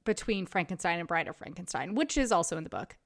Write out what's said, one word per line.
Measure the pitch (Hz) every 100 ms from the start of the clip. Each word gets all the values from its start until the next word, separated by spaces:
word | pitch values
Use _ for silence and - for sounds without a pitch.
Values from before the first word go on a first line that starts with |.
between | - 214 - 196 180
Frankenstein | 190 165 180 175 170
and | 165
Bride | 165 160
of | -
Frankenstein, | - 165 180 131 151 220
which | 320 285
is | 247
also | 180 170 165
in | 160
the |
book. | - - -